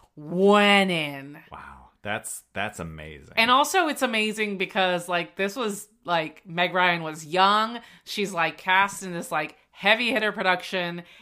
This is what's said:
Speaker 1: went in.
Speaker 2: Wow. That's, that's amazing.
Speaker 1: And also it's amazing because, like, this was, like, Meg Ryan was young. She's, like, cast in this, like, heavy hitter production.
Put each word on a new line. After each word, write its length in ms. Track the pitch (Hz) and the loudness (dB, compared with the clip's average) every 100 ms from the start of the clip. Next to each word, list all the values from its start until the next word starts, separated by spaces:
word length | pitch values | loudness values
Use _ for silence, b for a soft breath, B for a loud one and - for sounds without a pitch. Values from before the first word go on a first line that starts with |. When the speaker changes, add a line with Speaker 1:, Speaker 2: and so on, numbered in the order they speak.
| _ - | _ -18
Speaker 1:
went 760 | 151 175 196 208 202 202 190 | -6 2 6 6 6 6 4
in. 480 | 170 147 139 139 147 - | 0 -2 -6 -14 -18 -18
Speaker 2:
Wow. 380 | - - - - _ | -18 -18 -20 -20 _
That's, 400 | 104 110 - - - | -6 -6 -6 -14 -12
that's 260 | 95 107 98 | -8 -6 -6
amazing. 540 | 82 78 78 76 - - | -10 -12 -14 -16 -8 -2
Speaker 1:
And 120 | 233 | 2
also 380 | 254 285 381 320 | 4 2 2 0
it's 160 | - | 0
amazing 560 | 254 226 214 214 208 190 | -2 0 -2 -2 -4 -4
because, 500 | 185 202 185 180 175 | -4 0 0 0 -2
like, 260 | 175 170 - | -4 -4 -4
this 200 | 196 269 | -4 -2
was, 320 | 220 202 - _ 170 | -6 -6 -10 _ -2
like, 380 | 170 156 - 190 | -2 -2 -8 -8
Meg 300 | 170 180 185 | -2 0 2
Ryan 260 | 180 170 | 2 2
was 240 | 160 156 151 | -4 -10 -2
young. 540 | 180 190 214 220 240 B B | 4 4 4 0 -6 B B
She's, 280 | B - 190 | B -4 -4
like, 260 | 175 160 160 | 0 -2 -2
cast 420 | 190 190 196 - | 0 2 2 -2
in 120 | 190 | -10
this, 180 | 170 175 | -8 -4
like, 260 | 156 156 - b | -4 -4 -10 b
heavy 400 | - 196 220 240 | -2 2 2 2
hitter 200 | 220 214 | 0 0
production. 720 | 196 185 180 - 190 175 175 170 B | 0 0 0 -2 -4 -4 -8 -14 B